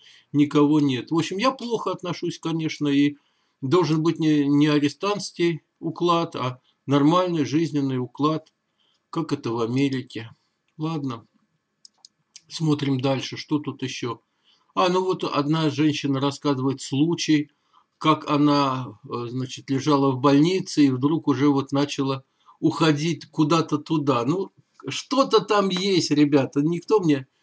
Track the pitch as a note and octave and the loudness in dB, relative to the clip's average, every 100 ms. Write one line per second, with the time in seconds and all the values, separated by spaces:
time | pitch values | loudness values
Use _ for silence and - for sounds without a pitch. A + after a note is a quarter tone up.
0 | _ - _ C#3+ D3 D3 D3 D3+ C#3+ B2 | _ -20 _ 2 2 4 4 4 2 0
1 | G#2+ D#3+ - F#3+ C4 C4 A#3+ A3 G3 F3+ | -2 -2 -2 0 0 0 -4 -4 -4 -6
2 | F3+ D#3+ F3 - E3 E3 D#3 - D3 C#3 | -6 -6 -6 -6 -4 -4 -4 -2 0 2
3 | C#3+ C#3+ _ _ _ - C3 F3 D3+ D#3+ | 2 0 _ _ _ -10 0 2 2 0
4 | D#3+ D#3+ D#3 D3+ C#3+ C#3+ D3+ D3 C#3+ - | 0 0 2 2 4 4 4 4 0 -2
5 | G3 G3+ - - E3+ D#3+ _ - E3 D#3+ | -4 -4 -6 -2 -2 -2 _ -10 -8 -2
6 | F3 E3+ E3 - B2+ B2+ _ _ - C#3+ | 0 0 0 -4 -6 -8 _ _ 0 2
7 | C#3+ F3 F#3 E3 B2 D3+ D#3+ C#3+ C#3 B2+ | 4 4 2 0 0 0 0 -2 -2 -2
8 | B2 - D3 D#3 - _ _ _ _ _ | -4 -2 -2 -2 -8 _ _ _ _ _
9 | _ E3 - C#3 A#2+ A#2 A2+ B2+ C#3 C3 | _ -8 -4 -4 -4 -4 -2 0 0 -2
10 | B2 A2 A2+ - _ _ _ - D#3 D#3+ | -8 -12 -14 -18 _ _ _ -10 -6 -6
11 | C3+ A2+ G#2 _ _ _ _ _ - _ | -6 -10 -14 _ _ _ _ _ -20 _
12 | - _ _ - _ - D#3+ C#3+ C#3 C3 | -20 _ _ -20 _ -4 -2 0 0 0
13 | C3+ C3 - A#2 - D3+ C#3+ B2+ B2+ - | 0 -2 -6 -12 -4 -4 -4 -8 -10 -8
14 | B2 A#2 _ _ _ _ _ - F#3 F#3 | -8 -10 _ _ _ _ _ 0 0 2
15 | F#3 F3+ E3 C#3+ C#3+ D#3+ D#3 B2+ D3+ D3 | -2 -2 -2 -2 -2 0 0 0 0 0
16 | C#3 C3+ C#3+ C#3 D3 C3 C3+ C3 - C3+ | -2 -2 -2 -2 -2 0 -2 -4 -4 0
17 | D#3+ E3 - D3+ D3+ _ _ _ _ - | 0 0 0 0 0 _ _ _ _ -4
18 | D#3 D3+ - D3 D3 C#3+ C#3 C3 B2 A2 | 0 0 0 2 2 2 0 -2 -8 -14
19 | C3 A#2+ A#2+ B2+ B2+ - - C3+ C#3 C#3+ | -10 -8 -6 -6 -8 -10 -4 -2 2 2
20 | C#3 B2 C#3 C#3 D#3+ F#3 F#3 - C#3 B2+ | 2 2 4 6 4 2 -2 2 4 4
21 | C#3+ D#3+ - B2+ D3 C#3 C3+ C#3 C#3+ - | 0 0 0 2 2 2 0 -2 -2 -2
22 | C3+ C3+ - _ _ - D#3 - D#3+ C#3+ | -4 -4 -8 _ _ -2 -2 2 2 2
23 | E3 D#3 - - D3+ E3 D#3 D3 - D#3+ | 0 -6 -8 -2 2 2 0 -4 -2 -2
24 | C#3 B2 A#2+ F#3 F#3+ _ _ _ - - | 0 0 0 -4 -6 _ _ _ -12 -10
25 | - C4+ - A3 - G#3 G3 F3+ G3+ F3+ | -4 0 4 2 2 0 0 0 0 0
26 | - D3 D3 C#3 C3 C#3+ D3+ E3+ - G#3+ | 2 2 4 4 2 0 0 -2 0 2
27 | E3+ C3+ C3 _ | 2 0 -2 _